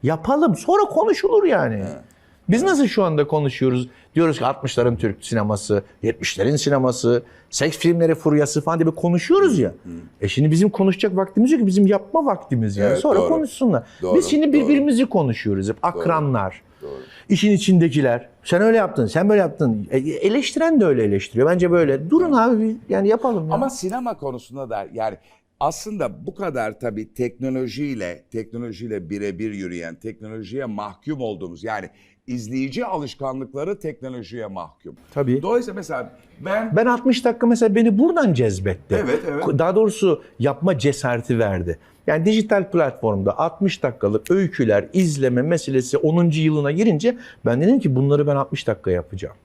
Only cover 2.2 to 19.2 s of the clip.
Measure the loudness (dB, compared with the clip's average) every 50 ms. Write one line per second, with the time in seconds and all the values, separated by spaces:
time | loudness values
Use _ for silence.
2.2 | _ _ _ _ _ 0 0 2 2 2 2 4 2 2 2 2 0 2 2 0
3.2 | 0 0 0 0 0 -2 -2 0 0 0 0 0 -4 -6 -10 -20 _ _ _ 2
4.2 | 2 2 2 0 -2 -2 -4 -2 -6 -4 -2 0 2 2 0 0 -2 -4 -4 -4
5.2 | -8 -4 -2 -2 0 0 -2 -2 0 0 0 0 0 -4 _ _ -4 -4 -4 -2
6.2 | -6 -8 -4 -2 0 0 0 0 0 0 0 2 2 0 -2 0 0 2 2 2
7.2 | 0 -6 -20 -20 _ _ -6 -2 -2 -2 -2 0 0 2 2 4 2 2 2 2
8.2 | 2 2 2 4 2 2 0 -2 -2 -2 0 2 0 0 0 0 0 0 0 0
9.2 | 2 2 4 4 4 4 4 2 0 0 -2 -8 _ -16 -16 -16 -16 -18 _ _
10.2 | -4 -2 0 2 2 4 4 4 4 2 2 2 2 2 2 2 -2 -2 0 0
11.2 | -2 0 2 2 4 4 4 2 2 2 4 4 4 4 4 2 0 0 -2 0
12.2 | 0 2 -2 -2 -4 -4 -2 0 0 -2 0 0 2 2 2 2 2 2 2 4
13.2 | 4 2 2 0 -2 -4 -4 -2 0 2 2 0 -2 -6 -14 -8 -2 2 2 2
14.2 | 2 4 2 2 2 4 2 2 4 4 2 2 2 2 2 2 0 2 2 0
15.2 | 0 0 -2 -2 -2 -2 -2 -2 -2 -4 -4 -2 -4 -4 -4 -2 -2 0 0 0
16.2 | 0 0 -2 -2 -2 -4 -6 -10 _ _ _ _ -16 -14 -14 -14 -16 -20 -20 -20
17.2 | -2 0 0 2 4 4 4 4 4 4 6 6 6 4 4 2 2 2 2 0
18.2 | -4 -10 _ _ _ 0 2 2 4 4 4 4 2 0 0 -2 -2 0 0 0